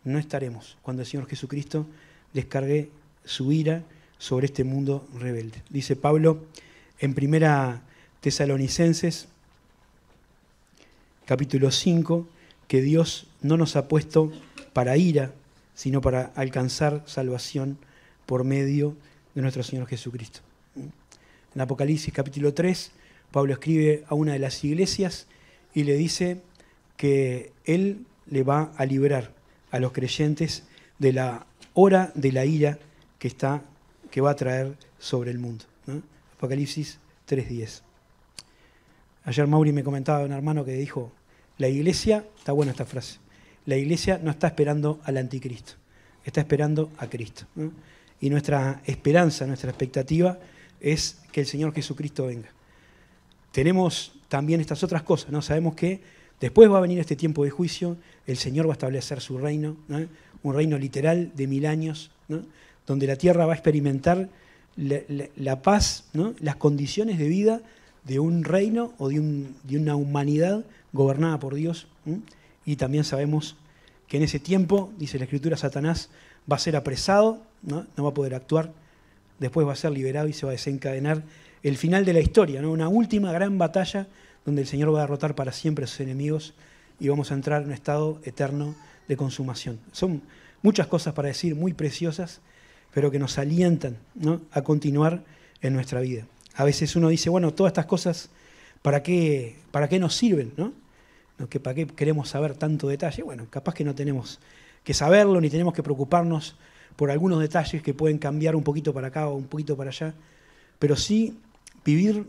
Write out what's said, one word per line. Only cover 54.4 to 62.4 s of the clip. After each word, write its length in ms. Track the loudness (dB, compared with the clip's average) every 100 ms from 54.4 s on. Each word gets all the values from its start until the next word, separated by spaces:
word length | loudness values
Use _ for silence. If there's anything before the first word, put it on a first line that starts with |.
| 2 0
estas 240 | 0 -2
otras 180 | -2 -2
cosas, 280 | 0 0 0
¿no? 100 | -6
Sabemos 340 | 0 0 0
que 280 | 0 -2 -4 -10 -20 -20 _
después 320 | 2 12 12
va 60 | 12
a 60 |
venir 160 | 4 0
este 180 | -2 -2
tiempo 280 | 0 0
de 60 | -2
juicio, 460 | 0 -4 -2 -6 -6 -12 -18 -8
el 100 | -6
Señor 300 | -2 0 0
va 60 |
a 20 |
establecer 480 | 0 -2 -4 -6 -10
su 160 | -8 -6
reino, 400 | -4 -2 -4 -8 -8
¿no? 180 | -8 -8 -12 -20 -10
Un 120 | -4
reino 220 | 0 2 0
literal 560 | -2 0 2 2 0
de 120 | -4 -2
mil 180 | 0
años, 460 | 0 0 -2 -8 -14 _ _
¿no? 140 | -10